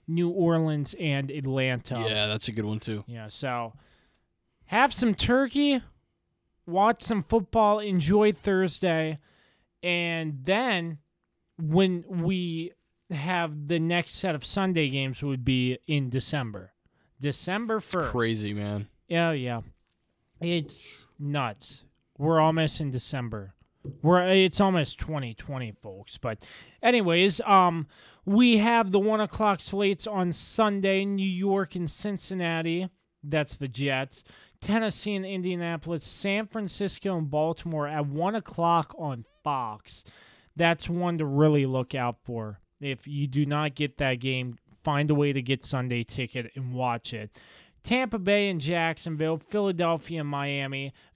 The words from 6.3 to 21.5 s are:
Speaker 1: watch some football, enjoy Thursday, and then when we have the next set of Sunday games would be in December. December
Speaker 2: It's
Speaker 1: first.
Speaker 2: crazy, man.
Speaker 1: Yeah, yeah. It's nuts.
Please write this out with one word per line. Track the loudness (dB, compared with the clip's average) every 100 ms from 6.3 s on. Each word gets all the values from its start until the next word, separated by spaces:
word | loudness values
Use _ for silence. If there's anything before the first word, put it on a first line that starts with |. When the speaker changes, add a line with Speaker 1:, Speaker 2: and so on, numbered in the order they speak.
| _ _ _ -4
Speaker 1:
watch | 2 4 2
some | 0 -2
football, | 0 0 2 4 4 4
enjoy | 2 0 4 4 4
Thursday, | 2 0 2 0 0 0 0 0 -4 _ _ _ _ _ _
and | -2 0 0 -2 -4 -4 0
then | 2 2 0 -2 -8 _ _ _ _ _ -6
when | 2 4 4 2 -4
we | -2 0 0 -2 -4 -8 -12 _ _ -10
have | -6 -2 -2 -2 -4 -2
the | 0
next | 2 0 -2
set | -4 -4 -4
of | -4
Sunday | -2 0 2 0
games | 0 -4 -4
would | -4 -2
be | 0 2 2 -2 -2
in | -2 0
December. | -2 -2 -4 -4 -8 -16 _ _ _ _ -8
December | -6 -4 -4 -4 -2 -4
Speaker 2:
It's | -2
Speaker 1:
first. | -2 0
Speaker 2:
crazy, | 0 0 0 -2
man. | -4 -4 -4 -8 _ -4
Speaker 1:
Yeah, | 0 0
yeah. | 0 -4 -6 -10 -18 _ _ _ _ _ -8
It's | -4 -2 -4 -12 -18 -20 -20 -10
nuts. | -6 -2 -4